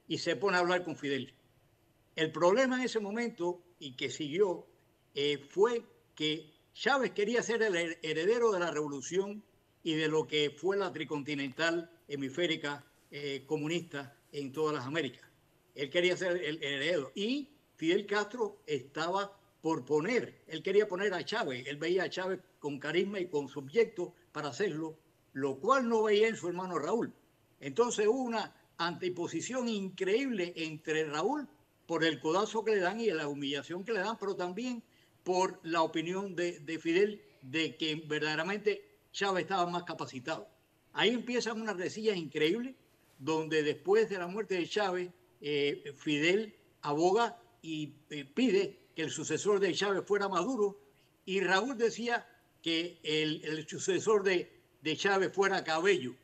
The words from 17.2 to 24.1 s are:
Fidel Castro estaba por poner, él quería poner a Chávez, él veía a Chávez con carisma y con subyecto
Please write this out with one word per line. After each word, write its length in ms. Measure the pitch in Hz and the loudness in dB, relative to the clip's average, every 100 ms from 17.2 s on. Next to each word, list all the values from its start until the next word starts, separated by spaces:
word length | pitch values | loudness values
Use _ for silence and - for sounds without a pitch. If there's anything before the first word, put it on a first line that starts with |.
| 214 285 269 _ _ - | -2 -2 -6 _ _ -4
Fidel 300 | 160 202 202 | 2 2 2
Castro 520 | 208 208 240 202 - - | -2 -2 -4 -4 -6 -6
estaba 680 | 139 127 156 165 196 196 - _ _ | -4 -4 -4 -2 -2 -4 -10 _ _
por 240 | 160 147 123 | -2 -2 0
poner, 560 | 151 180 240 - - - | 0 2 0 -2 -8 -12
él 140 | 160 | -6
quería 260 | 185 196 214 | 2 4 4
poner 260 | 180 202 | 2 0
a 100 | 175 | -2
Chávez, 420 | 135 220 165 123 131 | -2 -4 -2 -4 -6
él 100 | 151 | -4
veía 260 | 170 185 | 0 0
a 60 | 151 | 0
Chávez 300 | 180 185 185 - _ | -2 -4 -4 -8 _
con 200 | 147 135 | -8 -6
carisma 400 | 147 175 196 202 | -2 0 0 -2
y 80 | 175 | -2
con 200 | 147 135 | -2 -4
subyecto 640 | 147 135 220 220 - 175 | -8 -2 2 2 0 -8